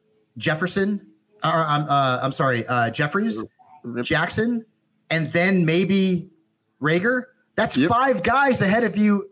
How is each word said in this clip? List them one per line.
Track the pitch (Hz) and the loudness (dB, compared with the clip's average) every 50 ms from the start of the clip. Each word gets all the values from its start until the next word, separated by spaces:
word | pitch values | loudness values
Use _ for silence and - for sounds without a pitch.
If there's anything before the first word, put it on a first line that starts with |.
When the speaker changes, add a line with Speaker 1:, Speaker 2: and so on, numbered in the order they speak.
| _ _ _ _ _ _ - | _ _ _ _ _ _ -12
Speaker 1:
Jefferson, | 120 107 170 151 151 - 180 - 202 196 208 208 196 - - - _ _ _ _ - - | -6 -4 -2 -2 -2 -2 -2 0 0 0 0 -2 -4 -8 -12 -20 _ _ _ _ -6 -2
or, | 160 170 160 160 | 0 0 0 0
um, | 151 147 147 151 139 | 0 0 0 0 2
uh, | 143 143 139 131 123 123 | 2 2 2 2 0 0
I'm | 131 139 | -2 -4
sorry, | 135 - 147 135 123 117 110 | -2 0 0 0 0 -2 -2
uh, | - 123 123 117 117 | -2 -2 0 0 -2
Jeffries, | 120 - 147 147 - 196 220 226 208 110 107 - _ _ _ _ - - - | -2 -2 -4 -2 -2 -2 -2 -2 -4 -6 -8 -12 _ _ _ _ -20 -18 -14
Speaker 2:
Rip. | 120 117 120 123 | -10 -8 -6 -4
Speaker 1:
Jackson, | - 156 151 165 175 - 208 220 240 240 226 220 _ _ _ _ _ _ _ _ - | -2 -2 -2 -2 -2 -2 -2 -2 -2 -2 -4 -6 _ _ _ _ _ _ _ _ -4
and | 151 165 156 - | -2 -2 -2 0
then | - 170 175 190 196 185 170 | 0 0 2 2 2 2 2
maybe | 156 165 175 196 180 196 196 190 190 185 175 - - _ _ _ _ _ _ _ _ _ - | 2 2 2 2 2 2 2 2 2 0 -2 -4 -8 _ _ _ _ _ _ _ _ _ -4
Reagor. | 127 151 165 175 185 240 254 247 240 - _ _ _ _ _ | -2 0 0 0 0 0 -2 -2 -4 -8 _ _ _ _ _
That's | - 214 - - | -4 -2 0 0
Speaker 2:
Yep. | - 156 180 | 0 2 2
Speaker 1:
five | 233 240 262 269 254 190 - | 2 2 2 2 0 0 0
guys | 226 233 277 277 269 240 - | 0 2 2 2 2 2 2
ahead | 208 185 202 233 240 | 2 2 2 2 0
of | 208 - | 0 0
you | 208 208 208 202 196 - - | 2 2 2 2 0 -2 -6